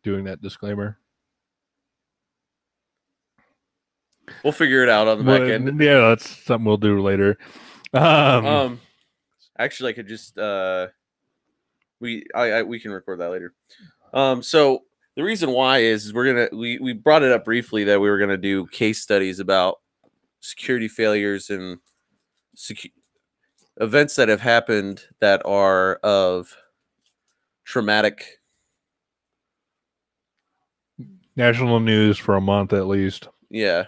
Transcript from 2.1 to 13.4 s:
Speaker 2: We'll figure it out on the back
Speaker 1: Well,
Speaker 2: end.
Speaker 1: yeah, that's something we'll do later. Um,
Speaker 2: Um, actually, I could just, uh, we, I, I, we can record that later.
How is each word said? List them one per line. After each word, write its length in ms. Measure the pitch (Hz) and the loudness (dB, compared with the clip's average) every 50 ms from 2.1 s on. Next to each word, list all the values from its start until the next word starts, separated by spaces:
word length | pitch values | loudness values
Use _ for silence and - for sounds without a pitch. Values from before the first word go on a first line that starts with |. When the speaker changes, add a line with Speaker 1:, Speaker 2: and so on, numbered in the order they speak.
| _ _ _ _ _ _ _ _ _ _ _ _ _ _ _ _ _ _ _ _ 269 _ _ _ _ _ _ _ _ _ _ _ _ _ _ _ _ _ _ _ _ _ _ - - - - | _ _ _ _ _ _ _ _ _ _ _ _ _ _ _ _ _ _ _ _ _ _ _ _ _ _ _ _ _ _ _ _ _ _ _ _ _ _ _ _ _ _ _ -20 -20 -4 -4
Speaker 2:
We'll 100 | 143 151 | -4 0
figure 300 | - 165 135 131 131 127 | 0 0 2 4 4 4
it 60 | 120 | 4
out 180 | 113 107 110 | 4 4 4
on 120 | 110 110 107 | 2 0 2
the 40 | 127 | 2
back 160 | 131 135 135 | 2 4 4
Speaker 1:
Well, 100 | 127 - | 2 0
Speaker 2:
end. 280 | 110 113 127 135 143 151 | -2 -2 -4 -4 0 2
Speaker 1:
yeah, 280 | 151 147 143 131 120 113 | 4 6 6 8 8 6
that's 180 | 113 110 - - - - - | 4 2 -2 -18 -18 -18 -4
something 200 | - 123 113 113 | -4 -2 0 2
we'll 120 | 107 104 | 0 0
do 240 | 101 107 107 101 98 | 2 2 0 2 2
later. 360 | 98 98 98 98 98 101 104 _ - - - - - - - - _ - - | 0 0 0 2 2 2 0 _ -10 -20 -20 -20 -20 -20 -20 -20 _ -4 0
Um, 520 | 131 151 165 156 151 147 139 131 123 113 | 2 4 4 4 6 4 4 4 2 2
Speaker 2:
Um, 360 | 139 151 147 135 127 120 117 _ _ _ _ _ _ _ _ _ _ _ _ _ _ _ | 2 0 0 0 -2 -6 -12 _ _ _ _ _ _ _ _ _ _ _ _ _ _ _
actually, 320 | - 117 127 - - 127 123 | -6 -6 -6 -6 -6 -8 -8
I 20 | 107 | -8
could 140 | 120 110 | -8 -14
just, 300 | 98 113 107 - - _ | -14 -16 -18 -18 -18 _
uh, 500 | 98 107 104 101 98 95 92 92 92 90 92 _ _ _ _ _ _ _ _ _ _ _ _ _ _ _ _ _ _ _ _ _ _ | -8 -6 -6 -4 -4 -4 -4 -4 -6 -6 -8 _ _ _ _ _ _ _ _ _ _ _ _ _ _ _ _ _ _ _ _ _ _
we, 260 | 120 120 117 95 - - - | -12 -12 -12 -12 -14 -12 -6
I, 180 | 117 123 113 | -4 -2 -2
I, 120 | 107 117 107 | -2 -2 -4
we 160 | 95 120 113 | -4 -10 -12
can 120 | - 110 | -12 -12
record 280 | 101 92 _ - 92 85 | -14 -12 _ -12 -10 -10
that 100 | 87 87 | -8 -8
later. 240 | 92 92 | -8 -10